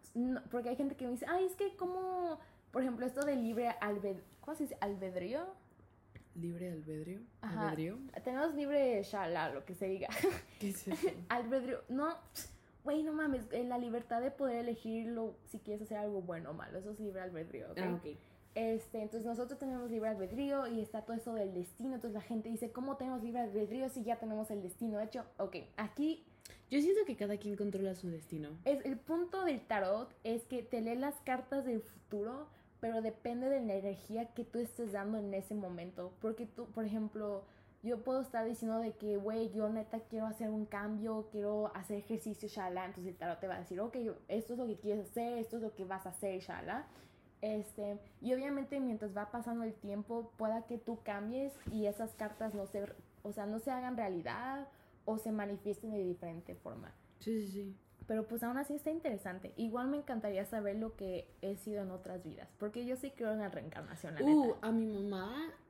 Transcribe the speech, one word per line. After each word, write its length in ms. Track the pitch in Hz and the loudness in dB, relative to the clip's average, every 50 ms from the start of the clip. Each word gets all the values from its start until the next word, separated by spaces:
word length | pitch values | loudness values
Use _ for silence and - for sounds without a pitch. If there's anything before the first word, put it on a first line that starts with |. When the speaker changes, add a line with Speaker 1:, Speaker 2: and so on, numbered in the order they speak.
| - - - | -20 -4 0
Speaker 1:
No, 280 | 233 240 254 254 247 - - | 0 2 2 2 0 -2 -2
porque 200 | - 247 233 240 | -2 -2 0 0
hay 80 | 254 | 0
gente 180 | 247 285 277 277 | 2 0 0 0
que 80 | - 262 | -2 -2
me 80 | 240 | -2
dice, 140 | 247 226 - | -2 -2 0
"Ay, 160 | - 330 359 381 | 2 4 4 4
es 140 | 370 370 | 4 4
que 180 | - 403 381 381 | 2 0 0 2
como... 640 | - 370 359 359 370 370 370 370 359 359 339 311 302 - - - - - - | 0 -2 0 0 0 0 0 0 2 2 0 0 -2 -6 -18 -20 -20 -20 -2
Por 100 | - 233 | 0 2
ejemplo, 240 | 262 262 240 226 247 | 2 2 2 2 0
esto 200 | 254 254 269 285 | 0 2 2 4
de 100 | 294 285 | 4 4
libre 320 | 254 233 226 233 220 240 240 - - | 4 4 2 2 4 2 2 2 2
albed-, 400 | 202 208 202 202 196 202 196 190 - - - - | 2 2 2 2 2 0 -2 -2 -6 -14 -20 -14
¿cómo 160 | - - 311 | -8 -8 -2
se 80 | 311 302 | -2 -2
dice? 140 | 262 - - | -2 0 0
¿Albedrío?" 640 | - 202 202 190 190 190 185 185 175 190 240 294 339 381 381 - - - - - - - - - - - - - - - - | 0 0 0 -2 -2 -2 -2 -2 -2 0 -2 -2 -2 -4 -8 -14 -20 -20 -20 -20 -20 -20 -20 -20 -20 -20 -20 -20 -20 -14 -8
Speaker 2:
¿Libre 360 | 170 170 170 170 170 180 180 | -4 -4 -4 -2 -2 -4 -4
albedrío? 480 | 170 156 151 156 156 151 156 165 185 202 233 240 - - | -4 -6 -6 -6 -6 -4 -4 -6 -6 -8 -10 -14 -16 -8
Speaker 1:
Ajá. 280 | - 220 175 - - 156 | -6 -2 0 2 2 2
Speaker 2:
¿Albedrío? 280 | 160 156 160 170 202 247 269 262 - - - | 2 2 0 0 0 -4 -8 -8 -10 -4 -2
Speaker 1:
Tenemos 320 | 254 254 262 294 330 294 | 0 2 4 4 4 4
libre 480 | 285 285 277 285 285 277 254 233 196 196 | 2 2 6 6 8 8 8 6 4 2
shala, 460 | - - 202 190 160 170 165 156 151 131 | 0 0 0 2 2 2 2 2 2 0
lo 120 | 139 - | -4 -6
que 100 | - 185 | -6 -4
se 120 | - 202 | -2 0
diga. 200 | 190 190 190 185 - | 0 0 0 0 -2
<laughs> 500 | 220 - - 381 359 - - - - - | 0 4 4 4 4 4 -6 -10 -8 -2
Speaker 2:
¿Qué 100 | 208 202 | -2 -2
es 180 | 190 - - | -2 -2 -2
eso? 200 | 190 311 - - 349 - - 175 - | -2 0 2 2 2 0 0 -2 0
Speaker 1:
Albedrío. 520 | 233 240 240 233 262 269 247 262 254 - - - | 0 0 2 4 2 2 2 2 -2 -4 -4 -2
No, 260 | 247 262 294 320 339 330 - - - - - - - - - - - - - | 0 2 2 2 0 -2 -8 -12 -10 -10 -10 -10 -12 -18 -20 -20 -20 -6 0
güey, 200 | 269 285 311 311 | 2 4 4 4
no 100 | 311 302 | 2 2
mames, 300 | 311 311 294 269 247 220 220 | 2 2 4 2 2 0 0
eh, 120 | - 233 247 | 0 0 0
la 140 | 247 247 | 2 0
libertad 420 | 247 247 240 226 240 233 - 233 233 | 0 0 0 0 -2 0 0 0 2
de 100 | 247 269 | 2 2
poder 260 | 277 - 277 262 240 | 0 2 2 2 2
elegir 500 | 233 233 240 233 226 - 226 220 226 226 | 2 0 0 -2 -2 -2 -2 -2 0 0
lo, 280 | 226 233 226 226 220 220 - - | 0 0 0 0 -2 -4 -8 -14
si 140 | - - 214 | -12 -12 -10
quieres 240 | - - 208 208 214 | -6 -4 -4 -4 -2
hacer 140 | 214 220 | -2 -2
algo 240 | 208 208 208 208 190 | 0 0 0 0 0
bueno 300 | 180 175 175 165 170 - | 0 0 -2 -2 -2 -4
o 20 | 156 | -6
malo. 260 | 165 - - - 185 | -6 -6 -6 -6 -6
Eso 120 | 190 208 | -6 -6
es 80 | 214 214 | -6 -4
libre 220 | 220 208 190 185 | -4 -4 -2 -4
albedrío, 460 | 185 185 175 160 165 170 - - - - | -4 -4 -4 -4 -6 -4 -6 -8 -6 -6
¿ok? 60 | - - | -2 0
Speaker 2:
Ah, 140 | 185 180 175 175 - | 0 2 0 0 -2
ok. 120 | 151 - - - - - - - - - | -6 -10 -10 -14 -20 -20 -20 -20 -6 -2
Speaker 1:
Este, 460 | 220 226 226 226 220 226 - - 226 | 0 2 2 2 2 0 -4 -4 -4
entonces 240 | 214 214 220 233 220 | -4 -2 -2 -2 -2
nosotros 320 | 233 233 226 247 247 285 269 | 0 0 0 -2 -2 -2 -4
tenemos 300 | 277 269 254 247 247 240 | -2 -2 -2 -2 -2 0
libre 200 | 226 226 214 220 | 0 2 2 2
albedrío 580 | 220 196 190 185 214 240 285 277 277 277 269 | 2 2 0 -2 0 0 2 2 4 2 2
y 120 | 233 233 226 | 2 2 0
está 200 | 214 214 - 220 214 | 0 0 -2 -4 -2
todo 120 | - 233 | -2 -4
eso 180 | 220 226 240 226 | -2 -2 -2 0
del 200 | 220 202 196 185 | 2 2 2 2
destino. 420 | 180 180 180 - - 226 269 262 | -2 -4 -4 -6 -4 -2 -2 -2
Entonces 180 | 240 220 240 208 | -2 -2 -2 -4
la 80 | 214 | -4
gente 280 | 202 - 233 220 214 226 | -4 0 -2 -2 0 0
dice, 220 | 233 220 240 226 | -2 -2 -2 -2
"¿Cómo 260 | - 254 254 277 269 | -2 -2 -2 -2 -2
tenemos 240 | 277 254 - 156 247 214 | -2 -2 -2 -2 -2 -2
libre 180 | 240 233 247 | 0 0 0
albedrío 480 | 240 214 196 214 214 196 214 254 262 262 | 0 2 2 2 2 2 2 0 0 0
si 140 | 247 262 220 | 0 -2 0
ya 140 | 233 233 | 0 0
tenemos 320 | 233 - 220 214 214 214 214 | 0 0 -2 0 -2 -2 -2
el 100 | 220 202 185 | -2 -4 -4
destino 360 | 180 175 - 233 226 214 208 | -6 -4 -2 -2 0 2 0
hecho?". 260 | 220 220 - 254 226 - - | -2 -2 -2 -6 -6 -6 -2
Ok, 200 | - 202 190 - 170 - - - | -2 -2 0 0 -6 -8 -8 -4
aquí 460 | - 214 208 - - 294 311 320 320 - - - - - - - - - - | -4 -4 -2 2 2 2 2 2 0 -4 -20 -20 -20 -18 -18 -18 -18 -6 4
Speaker 2:
Yo 100 | 254 285 | 6 6
siento 200 | 294 349 392 427 415 | 8 8 8 8 6
que 100 | - 247 | 4 2
cada 220 | - 208 202 208 | 0 0 0 0
quien 180 | 208 208 208 202 | 0 0 -2 0
controla 380 | 196 208 208 196 190 196 190 180 | 2 2 2 4 2 2 2 0
su 140 | 180 - 180 | 0 -2 -4
destino. 400 | 165 160 156 - 170 156 151 147 156 165 175 | -4 -4 -6 -6 -4 -4 -4 -4 -8 0 4
Speaker 1:
es, 180 | 262 285 277 - | 4 4 6 4
el 120 | 277 269 | 0 -2
punto 460 | 233 - - 320 339 349 349 - 381 381 | -2 0 2 2 2 2 2 2 2 4
del 180 | 349 285 226 - | 4 4 2 0
tarot 460 | - 220 208 190 185 196 220 240 226 - - - | 2 2 4 6 4 4 2 2 -4 -8 -6 0
es 200 | 226 226 233 233 | 0 0 0 0
que 180 | - 262 247 - | -2 -4 -4 -2
te 180 | - - 233 | 0 -2 0
lee 140 | 220 226 233 | 2 0 0
las 200 | 247 262 285 285 - | 2 0 0 -2 -2
cartas 440 | - - 254 254 262 - 277 277 240 | 0 0 0 0 0 0 0 0 2
del 160 | 254 240 220 | 2 0 0
futuro, 680 | 220 - - - - - - 208 208 226 247 277 302 - - - - - - - | 0 -4 -14 -20 -8 -4 -2 -2 -2 -2 -2 -6 -8 -10 -14 -20 -20 -20 -12 -4
pero 220 | - 226 226 226 | -2 0 2 2
depende 480 | 226 220 220 - - 240 240 240 254 262 | 2 0 -2 -2 -4 -2 -2 2 2 4
de 100 | 277 269 240 | 4 4 4
la 100 | 220 196 | 2 2
energía 500 | 196 190 202 196 190 - - 214 226 233 233 - | 2 2 0 -2 -4 -6 -4 -2 -2 -2 -2 -4
que 100 | - 233 | -6 -6
tú 160 | - - 233 | -2 0 0
estés 320 | 240 233 - - 240 214 | 0 0 -2 -4 -4 -2
dando 260 | 196 202 196 208 214 | 0 0 0 0 0
en 160 | 220 202 202 196 | 0 0 0 0
ese 220 | 196 196 - 214 | -2 -2 -2 -2
momento. 580 | 208 196 180 180 175 170 180 180 - 180 185 185 - | -2 -2 -2 -4 -6 -6 -8 -6 -6 -8 -8 -8 -2
Porque 240 | - 220 226 226 240 | -2 -2 0 0 -6
tú, 200 | 214 - - 240 | -8 -6 -10 -10
por 180 | - 233 226 220 | -6 -2 -2 0
ejemplo, 600 | 214 208 220 214 214 - 214 214 208 202 196 196 - - - - - - - | 0 2 0 0 0 -2 -2 -2 0 -2 -2 -4 -8 -20 -20 -20 -20 -20 -6
yo 220 | - 220 240 220 233 | -2 0 0 0 2
puedo 180 | 262 262 262 | 2 2 2
estar 240 | 262 254 - 233 226 | 2 0 0 0 0
diciendo 320 | 226 240 226 233 226 220 226 | 0 0 0 0 2 2 2
de 120 | 226 220 214 | 2 0 -2
que, 240 | - 208 214 208 | -2 0 2 2
"Güey, 340 | 202 196 214 220 226 226 220 | 2 2 2 2 2 0 0
yo 160 | 185 220 214 214 | 2 2 2 2
neta 300 | 220 220 214 214 - 226 | 2 0 -2 -2 -4 -6
quiero 260 | 220 - 226 220 220 | -4 -4 -2 -2 -2
hacer 240 | 220 214 214 226 214 | -2 -2 -2 -2 0
un 140 | 214 214 214 | 0 0 -2
cambio, 600 | 208 - 202 202 208 220 208 208 226 220 220 214 214 | -2 -2 -2 -2 0 0 0 0 0 0 0 -2 -2
quiero 400 | - 214 202 208 214 208 214 202 - | -2 0 2 2 2 2 2 0 0
hacer 220 | 190 190 - 214 | -4 -4 -2 -2
ejercicio, 500 | 202 208 - 226 220 - 220 208 - - | -4 0 -2 -2 -2 -2 -4 -6 -4 -6
shala". 380 | 208 - 220 190 185 180 185 185 | -6 -4 -2 -2 0 0 0 -2
Entonces 280 | 180 202 185 175 190 180 | -2 -6 -6 -6 -6 -4
el 40 | |
tarot 220 | - - 175 170 165 | -2 -2 -2 -2 -2
te 80 | - | -2
va 80 | 190 180 | -4 -2
a 40 | 185 | -4
decir, 180 | 175 - 185 175 | -4 -4 -2 0
"Ok, 160 | 214 233 - 262 233 220 - - - | 0 0 0 -2 -2 -2 -2 -4 -4
esto 260 | - 185 226 220 - 240 | 0 0 0 0 0 -2
es 60 | 240 | 0
lo 80 | 254 | 0
que 100 | 233 208 | 0 -2
quieres 320 | - - 208 208 214 196 175 | 0 2 2 2 2 2 -2
hacer, 300 | - 233 233 240 240 233 | -2 0 0 0 0 -2
esto 160 | 226 226 226 | -2 -2 -2
es 60 | 233 220 | -2 -2
lo 100 | 220 220 | -2 -4
que 120 | - 190 | -4 -4
vas 200 | 185 190 190 - | -4 -4 -4 -4
a 40 | 185 | -6
hacer, 300 | 175 - - 196 190 185 | -6 -2 -2 0 0 -2
shala". 460 | - - 170 180 175 160 196 254 302 - - - - - - - - - - - | -4 -6 -8 -6 -4 -2 -4 -4 -4 -8 -14 -20 -20 -20 -20 -20 -20 -20 -8 -2
Este, 580 | - 220 214 214 202 208 - - 208 202 202 202 - - - - | 0 0 2 0 -2 -4 -4 -4 -2 -2 -2 -4 -8 -14 -16 -4
y 120 | - 233 254 | 2 2 2
obviamente 460 | 254 269 285 285 277 269 277 285 277 | 4 4 0 0 0 0 0 0 0
mientras 360 | 262 254 226 214 214 208 190 | 2 2 0 0 -2 -2 -2
va 140 | 202 208 - | -2 -4 -4
pasando 360 | - 240 226 233 233 233 233 | -4 -4 -4 -2 -2 0 -2
el 80 | 220 214 | -2 -4
tiempo, 580 | - - 202 202 208 208 - 233 233 233 226 - | -4 -4 -4 -2 -4 -2 -2 -2 -4 -4 -6 -6
pueda 280 | - 220 220 220 233 226 | -2 0 2 2 0 0
que 120 | - 240 | -4 -6
tú 220 | 226 - - 233 220 - | -6 -4 -4 -6 -4 -4
cambies 480 | - 202 202 208 214 240 262 277 277 269 - - - - | -4 -2 -2 -2 -2 0 0 0 -2 -4 -6 -6 -2 0
y 140 | 220 214 | 2 2
esas 240 | 202 208 208 226 220 - | 2 2 2 -4 -4 -2
cartas 380 | - 220 214 214 - 220 220 196 | -4 -4 -4 -2 -4 -4 -2 -2
no 120 | 208 196 | -2 -4
se, 180 | 196 - 208 202 202 - - - - - - | -2 -2 -4 -4 -4 -8 -14 -16 -20 -20 -10
o 120 | - 214 208 | -8 -6 -4
sea, 120 | 214 202 | -2 -2
no 140 | 208 214 226 | -2 -2 0
se 100 | 226 277 | 0 0
hagan 280 | 262 254 254 254 254 | 0 0 0 -2 0
realidad 720 | 233 220 196 185 175 160 120 117 208 240 254 269 277 277 269 - - - - - - - | 0 0 0 0 0 -2 -2 -2 -2 -2 -2 -2 -2 -4 -8 -12 -20 -20 -20 -20 -6 -2
o 140 | - 220 | 0 0
se 160 | 220 220 226 214 | 0 0 0 0
manifiesten 580 | 214 202 202 202 196 - 208 202 - - 220 | 0 0 0 -2 -2 -2 -2 -2 -2 -2 -2
de 140 | 214 208 190 | -2 0 2
diferente 500 | 180 180 180 - 170 165 170 175 - 175 | 0 0 -2 -4 -8 -8 -8 -8 -10 -12
forma. 380 | 175 - - - 180 175 - - - - - - - | -10 -8 -10 -8 -8 -10 -12 -16 -18 -20 -20 -20 -6
Speaker 2:
Sí, 220 | - 214 226 220 208 | -2 0 0 0 0
sí, 60 | 196 | -2
sí. 240 | 190 202 202 196 190 - - - - - - | -4 -4 -4 -6 -8 -10 -16 -20 -18 -16 -4
Speaker 1:
Pero 180 | - 220 220 220 220 | 0 0 0 0 0
pues 140 | 226 233 226 | -2 -2 -2
aún 140 | 233 247 | 0 0
así 180 | 262 285 285 285 | 0 0 0 -2
está 160 | 294 - 311 | 0 0 0
interesante. 600 | 320 330 - 311 226 196 - 190 180 190 185 190 - | 0 2 2 0 0 0 -2 -4 -6 -6 -8 -10 -2
Igual 320 | - 226 226 214 247 247 262 | -2 0 0 2 2 2 2
me 80 | 285 | 2
encantaría 480 | 294 294 - 254 220 214 208 202 185 202 | 0 0 0 -2 0 0 2 2 2 0
saber 320 | 202 - 220 208 202 196 | 0 0 0 2 2 2
lo 180 | 214 220 220 - | 2 0 -2 -2
que 320 | - 202 190 185 175 - - - - | -4 -4 -2 -2 -2 -4 -8 -10 -4
he 160 | - 196 202 | -2 -2 -2
sido 240 | 196 - 214 214 202 196 | -2 -2 -2 -2 -2 -2
en 80 | 185 | -2
otras 320 | 185 185 185 185 185 180 180 | -4 -6 -6 -6 -6 -6 -6
vidas, 240 | 156 - - - - - - | -8 -8 -10 -12 -14 -6 -4
porque 260 | 208 214 214 240 240 | -4 -2 -2 -2 0
yo 100 | 247 254 | 0 0
sí 160 | 254 262 277 269 | 0 -2 -6 -4
creo 200 | - 233 214 220 | 0 2 2 2
en 60 | 214 | 2
la 100 | 208 196 | 0 -2
reencarnación, 680 | - - 208 160 156 - - - - 160 - 165 156 | -2 -4 -6 -6 -8 -8 -8 -8 -8 -8 -6 -6 0
la 60 | 151 | 4
Speaker 2:
Uh, 240 | 262 285 302 302 269 | 8 10 10 10 10
Speaker 1:
neta. 120 | 233 - - | 8 4 2
Speaker 2:
a 100 | - 220 | 2 2
mi 140 | 226 226 226 | 4 4 4
mamá 640 | 220 214 196 196 202 202 185 185 202 240 285 320 330 - - - - | 2 2 0 0 0 0 0 -2 -2 -2 -4 -4 -4 -6 -12 -20 -20